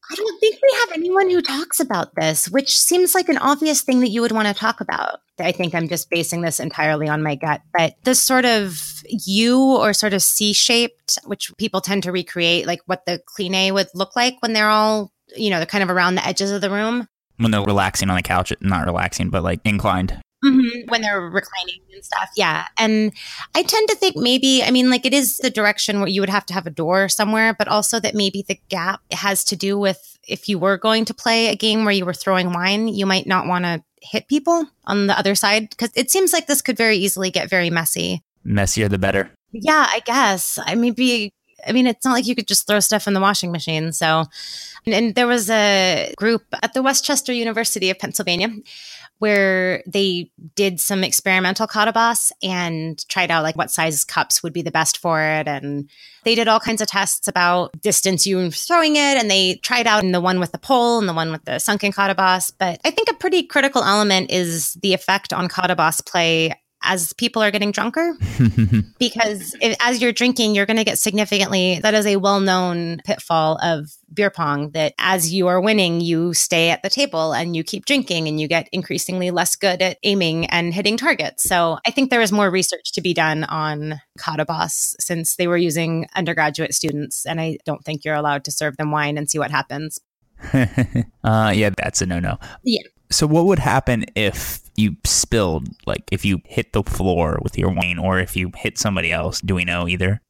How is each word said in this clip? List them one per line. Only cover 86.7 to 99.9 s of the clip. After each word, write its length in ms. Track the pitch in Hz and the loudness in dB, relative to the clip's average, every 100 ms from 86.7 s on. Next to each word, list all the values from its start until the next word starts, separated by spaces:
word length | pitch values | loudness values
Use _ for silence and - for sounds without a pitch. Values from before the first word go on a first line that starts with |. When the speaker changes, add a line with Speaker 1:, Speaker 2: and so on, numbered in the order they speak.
Speaker 1:
students, 520 | - 156 147 147 - - | -2 -2 -4 -6 -8 -6
and 140 | 165 | -4
I 180 | 160 143 - | -4 -6 -6
don't 180 | 147 | -8
think 200 | - 156 - | -6 -8 -4
you're 100 | 151 | -2
allowed 280 | 147 143 147 | 0 -2 -4
to 60 | |
serve 260 | - 151 135 | -4 -4 -2
them 140 | 151 | -2
wine 260 | 151 147 151 | 0 -2 -2
and 120 | 147 | -4
see 100 | 156 | -2
what 120 | 143 | 0
happens. 480 | 147 139 139 156 - _ | -2 -4 -6 -8 -12 _
Speaker 2:
<laughs> 460 | _ _ - - 139 123 - 123 - 113 _ | _ _ -18 -2 0 2 0 -2 -2 -4 _
Uh, 300 | 110 110 110 98 | 0 2 2 2
yeah, 140 | 104 95 | 2 0
that's 240 | - - | -4 -2
a 40 | 92 | -2
no-no. 320 | 123 87 - - - | -2 -2 -6 -10 -10
Speaker 1:
Yeah. 180 | 254 220 - _ _ | -4 -4 -6 _ _
Speaker 2:
So 160 | - 151 | 0 2
what 180 | 156 175 | 4 4
would 140 | 180 | 2
happen 460 | 139 131 - 120 107 - | 2 0 2 -2 -2 -2
if 440 | 104 - - - - - | -2 -2 -8 -12 -12 0
you 200 | 107 82 - | 0 0 -2
spilled, 640 | - - 117 95 78 - - - | 0 2 2 2 0 -6 -14 -6
like, 180 | - - | -6 -4
if 140 | 95 101 | -4 -2
you 140 | 92 - | -2 -2
hit 280 | - 117 | -6 -2
the 80 | 113 | -2
floor 560 | 98 - 95 85 80 78 | -2 -2 0 2 0 -2
with 140 | 80 - | -4 -2
your 120 | 87 | -2
wine 300 | 87 90 87 | 0 -2 -2
or 180 | 87 92 | 0 0
if 160 | 90 - | -2 -4
you 160 | 90 - | -6 -4
hit 220 | 107 - | -8 -2
somebody 320 | 107 95 82 | -2 0 -2
else? 300 | 82 85 - | -2 -2 -4
Do 120 | 95 | -2
we 120 | 92 87 | -2 0
know 220 | 87 | -2
either? 340 | 87 | -2